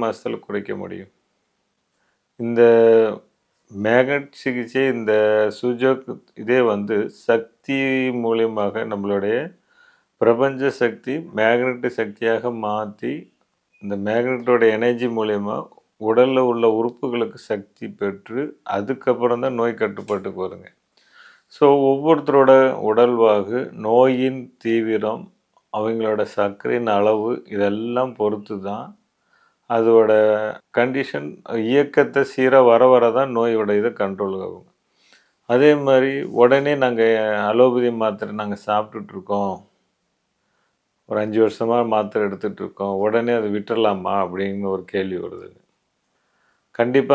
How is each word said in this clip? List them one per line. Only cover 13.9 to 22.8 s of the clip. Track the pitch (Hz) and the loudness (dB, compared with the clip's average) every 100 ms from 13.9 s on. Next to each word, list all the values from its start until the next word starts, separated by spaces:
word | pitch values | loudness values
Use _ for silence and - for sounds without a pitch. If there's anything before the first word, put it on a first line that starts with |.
| 101 101 | -6 -2
மேக்னெட்டோட | 113 123 127 120 120 113 107 | -2 -2 -4 0 2 4 2
எனர்ஜி | 120 120 123 113 | -2 -2 -4 -4
மூலியமா | 107 104 101 131 - _ _ _ | -4 -4 -4 -8 -10 _ _ _
உடல்ல | 107 113 131 131 127 | -2 2 2 2 0
உள்ள | 117 113 110 | 2 0 2
உறுப்புகளுக்கு | 117 120 135 120 107 117 - | -2 -4 -6 -4 -6 -8 -10
சக்தி | 104 98 _ 107 101 | -10 -10 _ -16 -8
பெற்று, | 101 98 - 117 151 - - 101 | -8 -8 -10 -8 -8 -12 -8 -6
அதுக்கப்புறம் | 104 131 - 117 120 120 | -6 -6 -2 0 0 -2
தான் | 131 120 | -2 -2
நோய் | 117 113 | -4 -2
கட்டுப்பாட்டுக்கு | 110 104 101 101 98 92 92 | -6 -6 -6 -6 -6 -8 -10
வருங்க. | 92 95 _ _ _ _ _ - _ _ | -10 -20 _ _ _ _ _ -20 _ _
So | - 143 143 135 | 2 4 6 4
ஒவ்வொருத்தரோட | 139 151 156 143 139 135 135 131 104 | 2 2 2 4 4 6 6 6 0